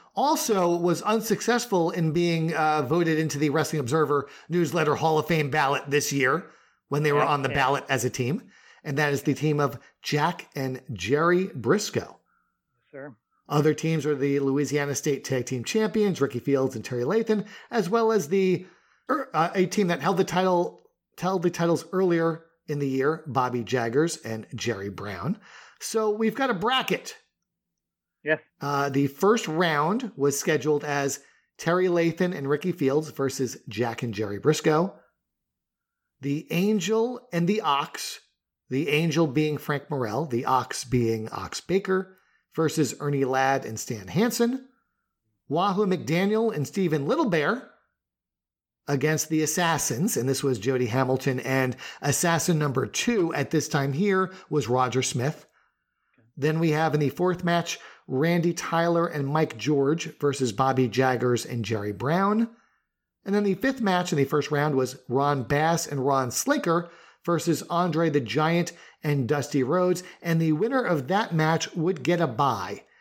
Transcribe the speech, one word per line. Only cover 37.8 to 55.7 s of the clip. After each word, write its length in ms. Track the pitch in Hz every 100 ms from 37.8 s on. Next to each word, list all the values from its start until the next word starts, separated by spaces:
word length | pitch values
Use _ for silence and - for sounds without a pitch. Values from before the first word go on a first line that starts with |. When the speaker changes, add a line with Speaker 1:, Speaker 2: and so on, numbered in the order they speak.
| 151 - - - _ _ _ _ -
Speaker 1:
the 180 | 131 160
Angel 360 | 151 165 147 160
being 320 | 131 151 143
Frank 320 | - 143 -
Morrell, 360 | 139 117 113 156
the 180 | 120
Ox 400 | 131 127 117 -
being 440 | 123 123 113 113 110
Ox 300 | - 85 -
Baker, 560 | - 190 196 185 185 - _ _ _
versus 400 | - 160 160 131 -
Ernie 240 | 147 143
Ladd 400 | 131 131 135 135
and 140 | - 110
Stan 260 | - 113 95
Hansen. 600 | 165 233 233 233 262 - _ _ _ _ _ _ _ -
Wahoo 360 | 151 196 185 208
McDaniel 680 | 180 117 165 196 214 226
and 120 | 147 135
Stephen 400 | - 180 151 139
Littlebear 580 | 294 262 165 147 247 - _ _ _ _ _ _ _ _ _ _ _ -
against 420 | 139 151 156 -
the 120 | 156
Assassins, 760 | 151 185 170 151 - 120 185 -
and 120 | 127
this 140 | 131
was 160 | 139 120
Jody 280 | 110 131 123
Hamilton, 540 | 127 131 131 - 127
and 360 | 127 135 127 123 - -
Assassin 580 | 147 139 175 165 - 160
number 280 | 147 127 117
two 460 | - - 226 165
at 160 | 143 135
this 180 | 156 -
time 240 | 151 139
here 400 | 139 202 190 185 - -
was 180 | 151 113
Roger 340 | 127 127 127
Smith. 440 | 127 127 131 - - _ _